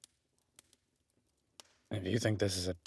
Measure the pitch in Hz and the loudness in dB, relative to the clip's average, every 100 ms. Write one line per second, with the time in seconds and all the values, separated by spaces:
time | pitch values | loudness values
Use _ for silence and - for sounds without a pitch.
0 | - _ _ _ _ - _ _ _ _ | -10 _ _ _ _ -20 _ _ _ _
1 | _ _ _ _ _ _ - _ _ 107 | _ _ _ _ _ _ -20 _ _ -6
2 | 92 113 110 104 101 95 90 90 | 0 0 2 2 2 0 -2 -6